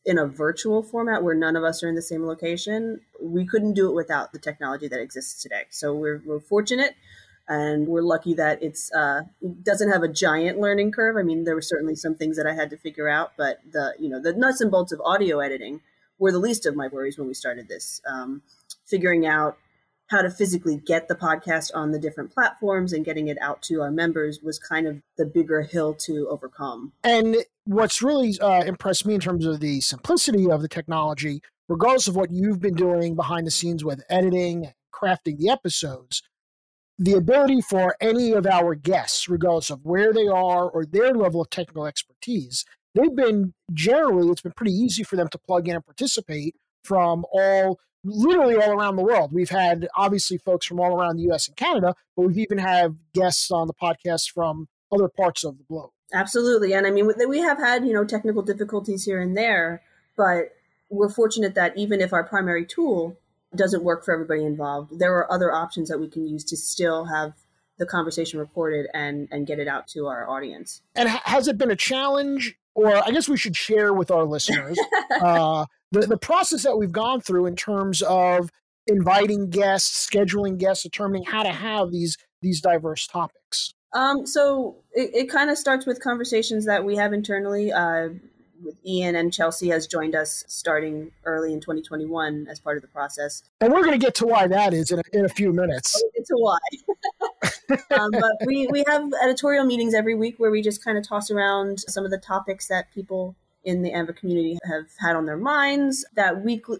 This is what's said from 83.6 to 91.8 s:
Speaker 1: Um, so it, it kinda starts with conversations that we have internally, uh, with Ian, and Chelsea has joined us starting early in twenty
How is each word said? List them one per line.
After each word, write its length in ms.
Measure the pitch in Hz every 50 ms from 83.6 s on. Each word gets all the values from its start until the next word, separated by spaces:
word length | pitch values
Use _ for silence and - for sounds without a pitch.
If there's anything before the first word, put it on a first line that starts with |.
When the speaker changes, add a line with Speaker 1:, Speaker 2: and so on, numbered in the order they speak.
| - - - _ _ _ -
Speaker 1:
Um, 320 | 247 262 277 277 277 269
so 580 | - - 294 285 277 277 269 247 202 - - _ _ -
it, 180 | 240 254 - -
it 180 | 233 262 262
kinda 240 | - 285 285 294 285
starts 300 | 302 - 277 269 262 262
with 160 | 262 247 247
conversations 640 | - 254 240 240 240 247 233 220 220 - 226 214 214
that 180 | 214 208 185 190
we 120 | 202 202
have 160 | 202 208 208 208
internally, 580 | 208 208 - 202 196 196 202 202 202 208 208
uh, 380 | - 175 170 170 165 165 165 165 170 180 - - _ _ _ _ _ 165 175
with 120 | 156 165 _ _
Ian, 300 | 190 185 180 180 175 170
and 160 | 170 170 170
Chelsea 380 | - - 165 165 165 - 185 175
has 160 | 165 160 156
joined 300 | - - 165 156 160 165
us 280 | 156 151 - - - -
starting 640 | - - - - 170 156 151 156 156 151 151 156 160 - _ _
early 280 | 165 160 160 160 160 156
in 80 | 156
twenty 200 | - - 160 160